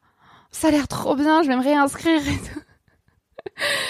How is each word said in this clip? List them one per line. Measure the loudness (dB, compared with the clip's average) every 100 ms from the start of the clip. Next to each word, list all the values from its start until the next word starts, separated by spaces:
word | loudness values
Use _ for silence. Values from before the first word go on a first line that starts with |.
| _ _ _ -20 _
ça | -2 2
a |
l'air | 2 0
trop | -4 -2 0
bien, | 2 4
je | 2
vais | 2
me |
réinscrire | 2 2 2 0 0 0
et | 0 -4
tout. » | -6 -14 -18 _ _ _ _ _ _ -20 -18 -8 -4 -4 -6